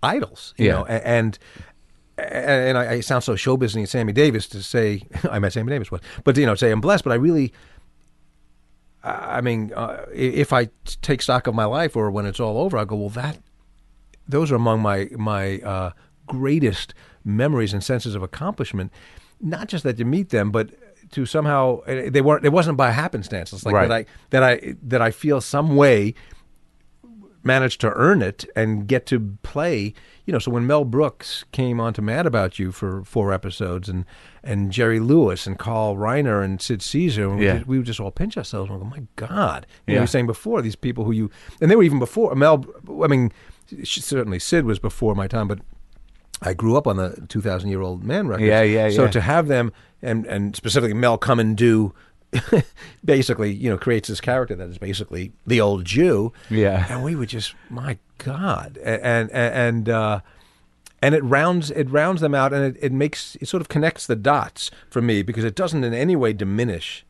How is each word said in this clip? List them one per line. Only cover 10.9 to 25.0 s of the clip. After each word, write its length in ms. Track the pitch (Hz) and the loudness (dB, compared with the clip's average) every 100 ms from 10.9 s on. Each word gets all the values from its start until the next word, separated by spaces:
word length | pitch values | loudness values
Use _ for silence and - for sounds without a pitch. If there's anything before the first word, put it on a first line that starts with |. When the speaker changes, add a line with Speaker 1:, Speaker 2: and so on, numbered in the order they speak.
| - | -10
Speaker 1:
take 200 | - 139 | -4 -4
stock 240 | - 123 127 | 0 0 0
of 80 | |
my 100 | 113 | -2
life 320 | 107 127 165 117 | 0 0 -2 -2
or 140 | 107 | -2
when 160 | 101 101 | -2 -4
it's 140 | 98 | -4
all 180 | 117 107 | -4 -2
over, 180 | 180 139 | -2 -2
I 80 | |
go, 120 | 104 107 | -4 -4
"Well, 120 | 101 | -6
that, 280 | 110 135 - _ _ _ _ _ _ _ _ - | -6 -8 -8 _ _ _ _ _ _ _ _ -4
those 220 | 139 160 | 0 2
are 40 | 127 | 2
among 240 | 117 110 | 2 2
my, 260 | 107 98 98 - | 2 0 -4 -4
my, 420 | 107 104 98 98 | -4 -2 -4 -6
uh, 300 | - 95 92 - _ _ - | -6 -6 -6 -10 _ _ -10
greatest 680 | 131 135 156 135 95 - - - _ | -4 0 2 2 0 -8 -16 -20 _
memories 480 | - 104 135 143 107 | -4 0 2 0 0
and 100 | 101 | -4
senses 320 | 92 127 117 | -2 -4 -4
of 80 | 101 | -8
accomplishment." 680 | 92 - 170 208 - 98 95 - - - _ _ | -8 -8 -8 -6 -6 -6 -8 -12 -20 -20 _ _
Not 280 | 175 160 214 | -8 -8 -6
just 160 | 180 | -4
that 140 | 143 117 | -4 -2
you 60 | |
meet 260 | 117 156 190 | 0 0 0
them, 200 | 113 101 | 0 2
but 200 | 107 110 - - _ - | 0 -2 -8 -20 _ -12
to 120 | - | -6
somehow, 560 | 127 160 151 143 131 120 - | -2 0 0 2 2 0 -4
eh, 240 | 131 131 | -6 0
they 100 | 135 | 2
weren't, 240 | 139 151 | 4 4
it 80 | 147 | 4
wasn't 240 | 160 170 139 | 4 2 4
by 140 | 131 | 2
happenstance. 640 | 113 165 123 98 101 85 | 2 -2 -4 -6 -8 -8
It's 120 | 95 | -8
like 100 | 110 | 2
Speaker 2:
Right. 140 | 101 87 | 4 4
Speaker 1:
that 60 | |
I, 120 | 95 - - _ | 2 -2 -16 _
that 120 | 131 | 4
I, 320 | 131 120 - 131 | 6 4 0 -12
that 180 | 131 123 | -2 2